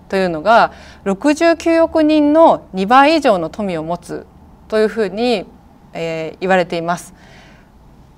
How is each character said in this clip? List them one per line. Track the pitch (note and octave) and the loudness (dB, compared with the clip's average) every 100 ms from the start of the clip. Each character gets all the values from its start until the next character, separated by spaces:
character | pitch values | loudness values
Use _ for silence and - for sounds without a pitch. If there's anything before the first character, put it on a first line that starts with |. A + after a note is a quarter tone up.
| - | -6
と | G3 | -4
い | F#3 | -2
う | |
の | D#3 | -2
が、 | F3+ A3+ E3+ - - - | 2 4 2 -2 -20 -10
六 | G3 G3 D4 | -6 -2 0
十 | D4 E4 E4 | 2 2 2
九 | E4 E4 | 0 2
億 | E4 E4 | 2 0
人 | D4+ D#4 D4 | 2 2 2
の | D#4 D#4+ D#3+ - | 4 4 4 -4
二 | F#3+ G3 | -6 2
倍 | C4 C#4+ D#4+ | 4 4 2
以 | |
上 | C4+ F#3+ | 2 0
の | D#3+ | -2
富 | - G3+ D#3+ | -8 -6 -6
を | |
持 | D#3+ E3+ | -6 -10
つ | - D#3 - - - - - | -10 -14 -14 -20 -20 -20 -6
と | A3 | -2
い | G#3+ | 0
う | |
ふ | G#3+ | -2
う | G3 | -4
に、 | G3 B3 G#3 - - - - - F3 | -2 -2 -2 -6 -18 -20 -20 -18 -10
え | E3 D#3+ D#3+ - | -8 -8 -10 -8
ー、 | |
言 | F#3 | -2
わ | F#3 | 0
れ | F3 | 0
て | E3+ | -6
い | |
ま | E3 F3 | -6 -8
す。 | - - - - - - _ - - - - | -10 -20 -20 -20 -20 -20 _ -20 -20 -20 -20